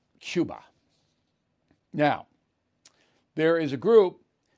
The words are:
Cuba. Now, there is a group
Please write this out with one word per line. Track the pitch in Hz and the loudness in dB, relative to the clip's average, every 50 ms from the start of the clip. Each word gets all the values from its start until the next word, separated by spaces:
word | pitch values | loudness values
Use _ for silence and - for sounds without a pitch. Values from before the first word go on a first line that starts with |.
| _ _ _ _ | _ _ _ _
Cuba. | - - - 180 139 98 65 - - _ _ _ _ _ _ _ _ _ _ _ _ _ _ _ _ _ _ _ _ _ _ _ _ _ | -16 -8 -4 -4 -4 -4 -8 -18 -20 _ _ _ _ _ _ _ _ _ _ _ _ _ _ _ _ _ _ _ _ _ _ _ _ _
Now, | - 147 147 147 110 - - _ _ _ _ _ _ _ _ _ _ _ _ - _ _ _ _ _ _ _ _ - | -4 -2 0 0 -2 -4 -10 _ _ _ _ _ _ _ _ _ _ _ _ -20 _ _ _ _ _ _ _ _ -6
there | 156 160 160 165 165 | -2 0 0 0 0
is | 160 135 | -2 -4
a | 135 | -6
group | 110 - 220 233 220 190 180 - _ _ _ _ _ _ _ _ | -4 0 4 6 6 4 4 -2 _ _ _ _ _ _ _ _